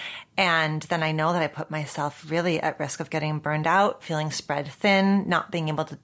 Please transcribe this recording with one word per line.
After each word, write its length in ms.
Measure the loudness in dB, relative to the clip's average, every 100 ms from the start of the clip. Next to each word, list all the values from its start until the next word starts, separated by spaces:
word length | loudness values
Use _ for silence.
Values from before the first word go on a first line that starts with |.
| -12 -14 -10 0
And 440 | 2 2 2 -2
then 200 | -2 -2
I 80 | 0
know 200 | 0 2
that 100 | 2
I 60 | -2
put 220 | -4 -8
myself 600 | -6 -6 -4 -6 -6 -4
really 300 | 0 0 0
at 180 | -2 -4
risk 220 | -6 -6
of 100 | -4
getting 300 | -2 -2 -2
burned 260 | -2 0 4
out, 360 | 4 4 0
feeling 260 | -4 -2 -2
spread 380 | -4 -4 -4 -4
thin, 600 | -2 4 4 6 4 2
not 220 | -2 0
being 180 | -4 -2
able 160 | -2 -4
to, 120 | -8